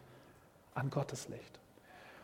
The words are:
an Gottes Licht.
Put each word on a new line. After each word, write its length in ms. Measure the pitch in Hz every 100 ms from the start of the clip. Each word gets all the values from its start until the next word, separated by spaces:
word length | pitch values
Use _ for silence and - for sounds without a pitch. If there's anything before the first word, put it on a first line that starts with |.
| - - - - - - - -
an 140 | 135
Gottes 380 | - 139 127 -
Licht. 320 | 110 - - - - - - - -